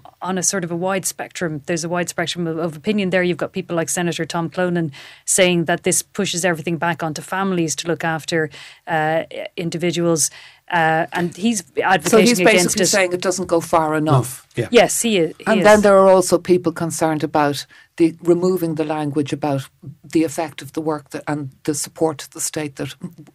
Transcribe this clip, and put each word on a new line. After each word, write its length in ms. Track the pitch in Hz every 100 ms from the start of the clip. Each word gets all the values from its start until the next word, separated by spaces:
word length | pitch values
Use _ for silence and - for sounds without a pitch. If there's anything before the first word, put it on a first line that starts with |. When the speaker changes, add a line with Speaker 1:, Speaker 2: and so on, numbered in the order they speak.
| - _
Speaker 1:
on 160 | 175 190
a 60 |
sort 200 | 160 196
of 60 | 170
a 60 | 170
wide 300 | 185 196 -
spectrum. 580 | - - - 175 156 -
There's 180 | 170
a 60 | 165
wide 180 | 175 175
spectrum 380 | - 165 170 165
of, 140 | 160
of 180 | 170 156
opinion 320 | 214 208 190
there. 140 | 185
You've 140 | 180 165
got 120 | 139
people 240 | - 175 170
like 140 | 160
Senator 360 | - 170 156 165
Tom 220 | 175 165
Clonan 440 | - 180 175 165 135 - - -
saying 400 | - 180 175 165
that 180 | 175
this 200 | - 170
pushes 420 | - - 190 175 180
everything 320 | 160 - 165
back 240 | 170 170
onto 220 | 165 151
families 520 | - 190 196 185 165 -
to 100 | 175
look 160 | 160
after, 480 | 170 160 - 170 156 - - - -
uh, 380 | 165 156 160 - - - -
individuals. 720 | 170 165 175 165 170 165 - - - - _
Uh, 340 | 175 160 160 170
and 220 | 180 175 175
he's 280 | 214 226 - -
advocating 280 | - 185 175
Speaker 2:
So 80 | 220
he's 200 | 208 226
Speaker 1:
against 240 | 185 190 175
Speaker 2:
basically 180 | 214
Speaker 1:
it. 40 | 180
Speaker 2:
saying 260 | 208 185
it 80 | 180
doesn't 240 | 190 185 175
go 140 | 170
far 340 | 165 170 156 156
enough. 200 | 151 143
Speaker 3:
Enough, 320 | 113 - - -
yeah. 120 | 113
Speaker 1:
Yes, 300 | 233 180 -
he 160 | 233 208
is. 160 | 160 -
He 80 | -
Speaker 2:
And 120 | 214
Speaker 1:
is. 40 |
Speaker 2:
then 180 | 208 214
there 160 | 202 196
are 120 | 190
also 280 | 190 180 175
people 340 | 175 180 175
concerned 520 | 160 165 160 160 156
about 420 | 151 156 147 139 - - _ -
the 160 | 165 165
removing 520 | 170 175 185 185 165 151
the 80 |
language 480 | 151 156 151 143 139
about 380 | 147 151 139 135 _ 135 -
the 220 | 147 165 160
effect 360 | 147 160 -
of 120 | 139
the 80 | -
work 300 | 156 151 143
that, 120 | 147 143
and 220 | 151 139 -
the 100 | -
support 440 | 147 - - 160 147
to 120 | -
the 100 | 160
state 340 | - - 151 139
that 180 | 143 - 180 - 147